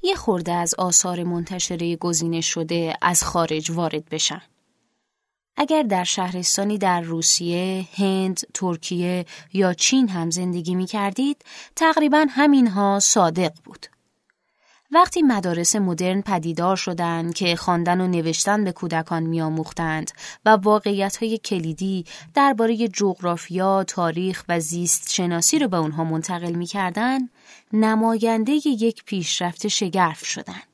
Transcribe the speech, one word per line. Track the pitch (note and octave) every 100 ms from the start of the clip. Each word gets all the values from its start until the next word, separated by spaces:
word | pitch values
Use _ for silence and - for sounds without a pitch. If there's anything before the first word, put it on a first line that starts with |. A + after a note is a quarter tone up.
یه | F4+ F#4+
خورده | - F#3 E3
از | F3 E3+
آثار | - F3+ F3 F3+ F3+
منتشرهٔ | F3 E3+ E3+ F#3 - F3 E3+ E3+
گزینش | F3 E3 E3 E3 E3
شده | - D#3+ E3+ E3 -
از | E3+ F3
خارج | - F3 E3 D#3 D#3
وارد | E3 E3+ D3+ D#3
بشن. | D#3 - D#3 - _ _ _ _ _ _ _ _ _ _ -
اگر | D4 D#4
در | B3+ F#3+
شهرستانی | F3+ - F3+ F3+ F3+ - G3+ G#3+
در | F#3+ F3
روسیه، | E3 E3 D#3+ - E3+ F3 F#3 F#3+ F#3 -
هند، | G3 F#3+ F#3+ F#3 -
ترکیه | - F#3 E3+ - F3 F3 F3+ E3 - -
یا | F#3+ F#3+
چین | E3+ - C4 B3
هم | F#3 E3
زندگی | E3+ F3+ F3 E3 F#3
می‌کردید، | F#3 G#3+ G3+ G3 C4+ D4 - - - -
تقریباً | D#4+ D#4+ D4+ D4 D4+
همینها | C4+ D4 C#4 A#3+ G3 G3+ G3
صادق | G3+ - F3 E3 F3 -
بود. | - - - _ _ _ _ _ _ _ _ _ _
وقتی | D#4 F4+ F4
مدارس | D4+ A3+ F#3 E3+ E3+ A3
مدرن | F#3+ E3+ F#3 F#3+
پدیدار | G3 F#3+ E3 D#3+ F3 F#3+
شدند | - E3+ E3+ E3+ E3
که | E3 F3+ E3+
خواندن | - F3 E3+ F3+
و | F#3
نوشتن | F3 D#3+ D#3+ - G#3
به | G3+
کودکان | E3+ E3+ D#3+ D#3+ E3
می‌آموختند | E3 E3 D#3+ D#3+ D#3 - E3 D#3 D#3+ - - - -
و |
واقعیت‌های | G#3+ G3 G#3+ G#3 G3+ G3 - A3+ A3
کلیدی | - F#3+ D#3+ D#3 F#3+ F#3+ E3 - E3
دربارهٔ | - C#4 A#3 A3+ A3+ A3+
جغرافیا، | F#3 G3+ F3+ F3+ E3+ - F3 F#3 G3
تاریخ | F#3 - E3+ D#3+ F#3 F#3 -
و | E3+
زیست | D#3 E3+ F3 - -
شناسی | - F3 E3+ E3+ D4+
رو | C#4
به | F3+
اونها | D#3 D#3
منتقل | E3 D#3+ D#3+ F3+ F3
می‌کردند، | E3+ F3 G3+ F#3 F3 A#3+ C4 B3 _ - - _
نمایندهٔ | G#3+ A3 A3 A3+ A3+ A3+ A3+ A3 D4+ D4+
یک | A#3+ A3+ A3
پیشرفت | - G3 E3 - F3 F3 G#3
شگرف | - G3 F#3 F3 D3+ -
شدند. | - - F#3 -